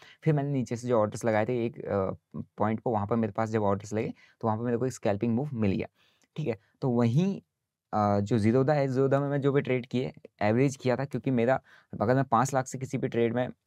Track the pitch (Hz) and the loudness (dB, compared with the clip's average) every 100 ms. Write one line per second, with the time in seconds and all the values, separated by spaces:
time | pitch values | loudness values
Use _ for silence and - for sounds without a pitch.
0 | - - 160 147 143 135 117 117 120 117 | -20 -4 0 0 0 -2 -2 -6 0 2
1 | 107 110 117 107 113 123 117 - - 101 | 2 0 0 2 2 0 -2 -4 -2 -2
2 | 95 98 _ - - - 107 113 131 110 | -2 -4 _ -14 -12 -4 -2 -2 -2 -4
3 | 104 120 110 113 110 110 101 101 104 107 | -2 -2 -2 -2 -2 0 0 0 -2 -6
4 | 143 - _ _ 113 110 120 117 131 - | -6 -8 _ _ -4 -2 -2 -2 -2 -2
5 | 110 101 120 113 147 117 104 92 - _ | -2 -2 0 -2 -4 -2 0 0 -6 _
6 | _ _ _ - 147 107 _ _ 135 120 | _ _ _ -8 -6 -6 _ _ -2 2
7 | 117 127 190 180 - _ _ _ _ 104 | 2 2 0 -2 -12 _ _ _ _ 0
8 | 104 101 101 120 107 127 135 151 139 127 | 2 2 0 2 4 4 2 2 0 0
9 | 135 139 143 143 139 139 131 127 113 123 | 2 2 0 0 0 0 0 -2 -2 -4
10 | 151 - - _ 104 117 139 131 127 120 | -4 -8 -20 _ 2 4 2 2 -2 0
11 | 139 123 135 123 117 131 - - _ 101 | -2 -4 0 2 2 0 -4 -20 _ -2
12 | 107 131 135 113 131 135 135 127 131 127 | 2 2 4 2 2 0 -4 -8 -8 -4
13 | 135 117 117 120 120 - | -2 0 0 0 -4 -8